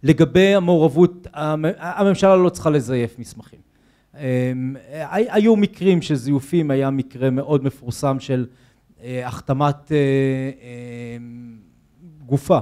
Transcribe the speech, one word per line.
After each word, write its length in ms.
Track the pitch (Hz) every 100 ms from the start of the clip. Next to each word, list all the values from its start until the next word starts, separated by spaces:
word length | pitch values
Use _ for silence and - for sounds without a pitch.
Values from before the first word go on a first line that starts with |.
לגבי 520 | 135 156 160 151 196
המעורבות, 720 | 202 175 175 156 139 175 180 -
המ-, 320 | 147 151 156 156 202
הממשלה 580 | 165 180 202 185 190 190
לא 120 | 180
צריכה 220 | 175 160
לזייף 480 | 147 117 127 117 -
מסמכים. 400 | 117 - - - _ _ _ _ _
אמ, 60 | 131 139 127 127 127 127 135 90
הי-, 360 | 151 156 185 233
היו 260 | 208 214 220
מקרים 460 | 202 - 185 175
שזיופים, 680 | - 147 123 143 127 175 151
היה 200 | 135 135
מקרה 400 | 135 131 123 135
מאוד 340 | 127 135 151
מפורסם 560 | 135 - 120 120 143 135
של, 260 | - 127 120 _ _ _ _ _
אה, 240 | 120 127 123
החתמת, 680 | - - 135 147 143 -
אה, 40 | 151 139 135 135 131 131 135 123 120 123 120 120 117
אמ, 400 | 120 120 120 113 - _ _ _ 175 151 131
גופה. 320 | 139 - 135